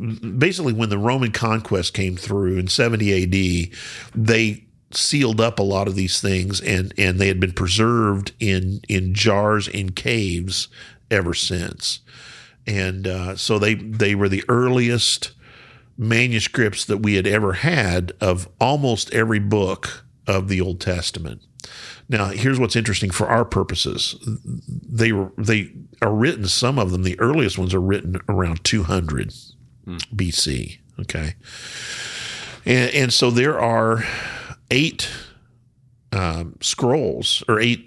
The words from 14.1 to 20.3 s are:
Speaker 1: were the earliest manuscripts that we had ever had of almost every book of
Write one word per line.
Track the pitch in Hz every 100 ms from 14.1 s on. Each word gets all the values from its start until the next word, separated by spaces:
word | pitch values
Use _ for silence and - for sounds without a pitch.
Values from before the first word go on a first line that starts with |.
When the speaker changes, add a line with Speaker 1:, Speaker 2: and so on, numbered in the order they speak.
Speaker 1:
were | 101 101
the | 95 -
earliest | 120 123 127 120 120 - - - - - - - - _ -
manuscripts | 110 117 123 113 - - 110 -
that | - 104
we | 107
had | 98 95
ever | 107 101
had | 92 160 165 98 90 90 -
of | 98 90 90 -
almost | 123 147 135 110 -
every | 113 113 107
book | 101 104 95 92 - - - _
of | -